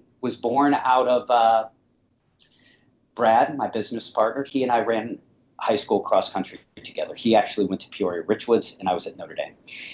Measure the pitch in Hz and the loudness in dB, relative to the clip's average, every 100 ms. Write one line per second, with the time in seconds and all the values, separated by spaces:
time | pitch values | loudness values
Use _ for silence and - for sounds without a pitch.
0 | _ _ 123 - 117 127 143 143 127 127 | _ _ -8 -4 -2 2 2 2 2 2
1 | 123 123 123 120 113 113 110 - _ _ | 4 0 2 4 6 4 0 -10 _ _
2 | _ _ _ - - _ _ _ _ _ | _ _ _ -20 -20 _ _ _ _ _
3 | _ - 117 117 147 147 107 113 104 117 | _ 0 4 4 2 -2 -4 -4 -6 -8
4 | - - 110 135 135 135 123 120 113 113 | -4 0 0 0 -4 -2 0 2 2 -2
5 | 117 98 _ _ _ - - 107 - 101 | -4 -10 _ _ _ -6 -2 -2 2 0
6 | - 98 - 98 92 - _ - - - | 2 2 2 -4 -8 -12 _ -20 -12 -8
7 | - - 117 107 - - 92 95 - - | -8 -4 4 4 4 -2 -2 -4 -8 -6
8 | 92 87 82 107 - 113 - - 92 90 | -4 -2 -2 -4 2 0 0 -6 -2 -2
9 | - - - - 71 - - - - | -4 -12 -12 -10 -10 -12 -18 -16 -14